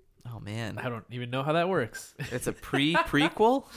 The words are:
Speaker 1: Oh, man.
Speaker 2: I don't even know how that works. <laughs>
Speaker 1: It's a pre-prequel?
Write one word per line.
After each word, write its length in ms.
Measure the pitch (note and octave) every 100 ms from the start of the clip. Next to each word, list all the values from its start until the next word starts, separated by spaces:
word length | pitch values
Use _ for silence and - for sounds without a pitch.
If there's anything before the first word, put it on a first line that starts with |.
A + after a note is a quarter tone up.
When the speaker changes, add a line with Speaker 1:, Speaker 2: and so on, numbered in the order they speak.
| _ _ A#2+
Speaker 1:
Oh, 80 | A2
man. 380 | G2+ A2 A2 A2
Speaker 2:
I 100 | B2+
don't 160 | A2+ -
even 220 | B2 A#2+
know 100 | C3
how 120 | C#3+
that 140 | E3 F3
works. 460 | F3+ A2+ - - -
<laughs> 140 | C3
Speaker 1:
It's 140 | B2 A#2+
a 80 |
pre-prequel? 1120 | - - C#3 D3 D#4 D#4+ C#3+ D#3+ - A3 C4 -